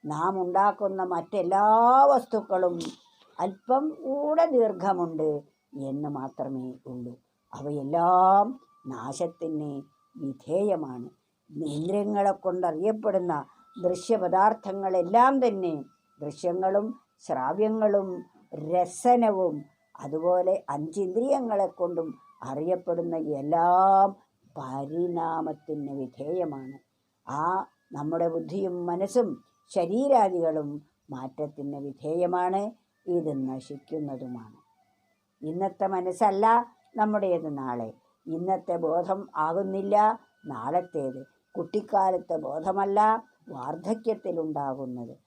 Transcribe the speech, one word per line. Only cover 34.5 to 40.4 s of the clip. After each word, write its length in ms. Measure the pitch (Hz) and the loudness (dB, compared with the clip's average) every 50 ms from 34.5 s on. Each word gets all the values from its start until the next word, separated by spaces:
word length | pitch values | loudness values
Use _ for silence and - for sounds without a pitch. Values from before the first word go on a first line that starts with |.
| - _ _ _ _ _ _ _ _ _ _ _ _ _ _ _ _ _ | -20 _ _ _ _ _ _ _ _ _ _ _ _ _ _ _ _ _
ഇന്നത്തെ 460 | - 151 165 175 196 190 190 _ 202 | -10 -6 -4 -2 -2 -4 -2 _ -2
മനസ്സല്ല 800 | 190 196 185 180 185 180 180 233 208 196 196 214 220 226 240 233 - _ _ _ _ _ | -2 0 -2 -2 -4 0 2 2 2 4 4 4 6 6 4 4 0 _ _ _ _ _
നമ്മുടേത് 640 | 240 214 214 208 208 202 185 175 165 160 156 143 | 0 0 2 2 0 2 2 0 0 -2 -4 -6
നാളെ. 360 | 139 131 127 123 123 113 110 - _ _ _ _ _ _ | -6 -6 -6 -6 -6 -6 -8 -12 _ _ _ _ _ _
ഇന്നത്തെ 520 | 165 160 165 180 185 190 180 - - 175 | -8 -6 -4 0 -2 -2 -2 -2 -4 -4
ബോധം 520 | 170 165 156 160 175 175 190 190 196 202 - - | -2 0 0 0 0 0 0 -2 -4 -4 -8 -4
ആകുന്നില്ല 840 | 156 156 156 165 190 196 190 190 196 196 202 202 208 214 214 233 - _ _ _ _ | -2 -2 0 0 -2 -2 -2 -4 -4 -2 2 4 6 6 4 2 0 _ _ _ _